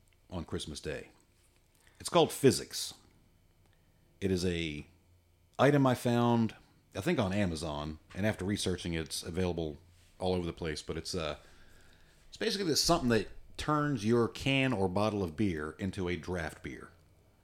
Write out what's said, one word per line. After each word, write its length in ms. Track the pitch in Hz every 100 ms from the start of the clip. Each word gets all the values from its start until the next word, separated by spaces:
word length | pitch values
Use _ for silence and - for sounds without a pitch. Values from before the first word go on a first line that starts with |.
| _ _ -
on 140 | 90
Christmas 360 | 78 87 80 73
Day. 280 | 80 65 - - _ _ _ _ _ _ _ -
It's 80 | -
called 240 | 175 151
Physics. 600 | - 135 - - - - - - _ _ _ _ _ _ _ _ _ _ _
It 100 | 98
is 140 | 92 90
a 400 | 85 82 73 - _ _ _ _ _ _ -
item 280 | 131 143 135
I 80 |
found, 600 | 120 123 120 120 117 110 - - _ _ 101
I 40 |
think, 180 | 123 170
on 140 | 95
Amazon, 640 | 101 95 80 80 73 76 78 -
and 120 | 90 107
after 180 | 95
researching 500 | 92 104 98 90 87
it, 60 | 82
it's 220 | 78 -
available 560 | - 85 90 82 78 71 - - - -
all 160 | 92
over 120 | 92 85
the 60 |
place, 280 | - 85 76
but 140 | - 78
it's, 180 | -
uh, 220 | 90 78 73 - - - - - - - - -
it's 80 | -
basically 300 | 214 196 185
this 120 | 127
something 260 | - 165 123
that 180 | 113 92 - - -
turns 460 | - 151 147 135
your 240 | 104 120 113
can 440 | - 135 135 131
or 160 | 107 95
bottle 340 | 92 107 104
of 140 | 90 76
beer 380 | 104 78 76 -
into 300 | 98 95 87
a 80 | 87
draft 460 | 76 90 78 -
beer. 260 | 73 64 - - - _ _ _